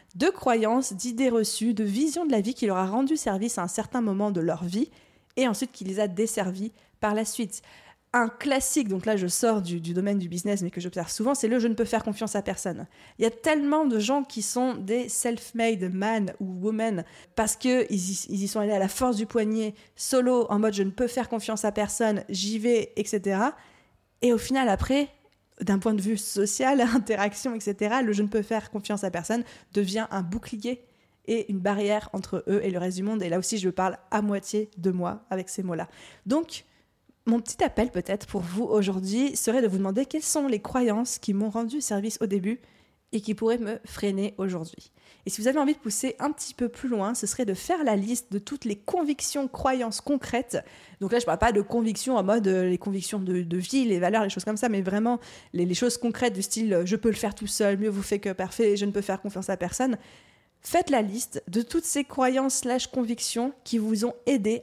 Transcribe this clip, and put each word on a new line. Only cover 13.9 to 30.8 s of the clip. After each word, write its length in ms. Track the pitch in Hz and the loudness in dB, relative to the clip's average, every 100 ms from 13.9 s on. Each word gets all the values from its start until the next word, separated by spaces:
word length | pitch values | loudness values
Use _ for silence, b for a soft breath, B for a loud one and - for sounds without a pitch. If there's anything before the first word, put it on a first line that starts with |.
| 226 | 2
gens 240 | 208 285 | 2 2
qui 200 | 277 - | 0 -4
sont 320 | 202 240 254 | -4 0 0
des 340 | 240 190 233 240 | -2 -2 -2 0
self-made 840 | - 240 233 - 233 226 220 180 | -2 -2 -2 -6 0 2 2 0
man 400 | 185 202 226 196 - | 0 0 2 0 -2
ou 60 | 190 185 | -6 -4
woman 460 | 196 220 226 190 165 B B - | -2 0 0 -2 -4 B B 0
parce 200 | 220 - | 0 2
qu'ils 300 | 254 254 - | 2 4 4
y, 360 | 202 180 190 - | 0 0 -4 -4
ils 140 | 196 | -2
y 60 | 202 | -2
sont 120 | 220 | 0
allés 140 | 208 | 0
à 40 | 208 | 2
la 100 | 190 | 0
force 280 | - 254 214 | 2 0 2
du 80 | |
poignet, 500 | 220 233 214 220 220 208 B - | 0 0 0 0 -2 -6 B -10
solo, 480 | - 262 247 247 233 | 0 2 4 4 4
en 80 | 208 | 2
mode « 160 | 220 | 2
je 80 | 202 | 2
ne 80 | 196 | 0
peux 160 | 196 247 | 0 0
faire 240 | 240 226 | 0 -2
confiance 340 | 226 208 220 | -4 -4 -2
à 80 | 214 | 0
personne, 500 | 208 208 - 226 202 - | 0 -2 0 2 2 -2
j'y 300 | 190 196 220 | -4 -2 0
vais », 340 | 220 240 - - | 4 4 2 -4
et 100 | 208 | -2
cetera. 500 | 214 196 190 247 - B B B B _ _ | -2 0 2 0 -2 B B B B _ _
Et 140 | 247 | 4
au 40 | 226 | 4
final, 300 | - 262 254 | 2 2 4
après, 400 | 190 - 269 285 - _ _ _ - | 2 4 2 2 -4 _ _ _ -6
d'un 160 | 190 196 | 0 2
point 160 | 226 | 2
de 80 | 214 | 2
vue 160 | 196 220 | 0 -2
social, 640 | - 202 202 - 262 277 | -2 0 0 2 4 4
<laughs> 120 | 240 | 4
interaction, 600 | 247 214 214 202 202 254 | 4 2 0 0 -2 -6
et 60 | 226 | -4
cetera, 420 | 208 196 208 247 | -4 -2 0 2
le « 100 | 240 | 2
je 100 | 208 | 2
ne 60 | 208 | 0
peux 140 | 220 | 0
faire 280 | 202 226 - | 0 -2 -4
confiance 340 | 214 202 208 | -8 -4 -4
à 60 | 190 | -2
personne » 320 | 175 170 226 240 B B | -4 -2 -4 -4 B B
devient 340 | - 196 208 220 | -2 0 -2 -4
un 100 | 196 | -4
bouclier 640 | 175 214 - 226 233 247 | -4 -6 -8 -8 -6 -6